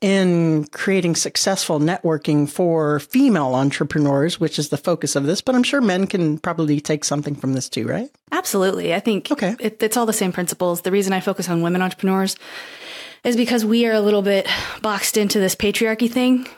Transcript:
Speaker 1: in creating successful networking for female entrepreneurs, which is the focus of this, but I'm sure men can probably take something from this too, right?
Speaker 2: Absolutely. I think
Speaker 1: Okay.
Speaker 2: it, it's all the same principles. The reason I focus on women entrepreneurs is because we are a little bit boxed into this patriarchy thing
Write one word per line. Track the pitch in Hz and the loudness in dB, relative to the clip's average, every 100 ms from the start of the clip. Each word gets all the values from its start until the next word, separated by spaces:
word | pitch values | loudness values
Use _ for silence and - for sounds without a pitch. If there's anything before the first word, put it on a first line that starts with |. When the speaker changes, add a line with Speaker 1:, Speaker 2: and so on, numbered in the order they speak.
Speaker 1:
in | 202 196 185 170 165 156 147 | 0 2 4 4 2 2 -2
creating | - - 190 175 165 | -6 0 2 2 0
successful | - - - 190 - 156 | -2 -2 -2 -2 0 0
networking | 151 190 175 156 - 147 143 | 0 0 -2 -2 0 2 0
for | - 180 165 151 147 | 0 2 2 2 0
female | - 254 277 185 135 | 0 2 4 4 2
entrepreneurs, | 127 139 - 151 160 143 139 156 - | 2 2 0 -2 0 2 2 2 0
which | 160 - | -2 -2
is | 147 | -4
the | 143 | -4
focus | - 170 147 147 | -2 -2 0 -2
of | 139 | 0
this, | 196 | -2
but | - | 0
I'm | 254 | 2
sure | 247 277 | 2 2
men | 233 185 196 | 2 2 0
can | 196 165 151 | 0 0 0
probably | - 165 156 147 | -4 -2 0 0
take | - 151 - | 0 -2 -2
something | 147 147 139 | -2 -4 -4
from | 135 | -2
this | 135 - | -2 -4
too, | 117 113 | -4 -2
right? | 151 254 _ - | -4 -6 _ -6
Speaker 2:
Absolutely. | 311 370 202 190 185 170 170 | -6 -2 0 0 0 -2 -2
I | |
think | 233 196 - | 0 -2 -2
Speaker 1:
Okay. | 294 185 233 | -2 -2 -2
Speaker 2:
it, | 220 214 | -4 -2
it's | 220 233 | -2 0
all | 226 | 0
the | |
same | 214 190 | 0 -2
principles. | 180 180 - 180 175 | -2 -4 -2 -2 0
The | 190 | 0
reason | 196 190 | 0 2
I | 190 | 0
focus | 196 185 180 | -2 -4 -2
on | 170 | 0
women | 170 180 | 0 0
entrepreneurs | 185 - 190 190 190 - - - - - - - - - | -2 -2 0 0 0 -4 -12 -16 -16 -18 -18 -16 -18 -6
is | 240 240 | -2 0
because | 233 233 | 2 0
we | 220 233 233 | 2 2 2
are | |
a | 220 | 2
little | 208 208 | 2 2
bit | 196 196 - - - - | 2 0 0 -4 -6 -6
boxed | 220 202 - 220 | -4 -2 -2 0
into | 202 214 | 2 2
this | 190 185 | 0 0
patriarchy | 208 202 226 220 240 | -2 0 0 0 0
thing | 254 254 254 254 | 2 2 2 -2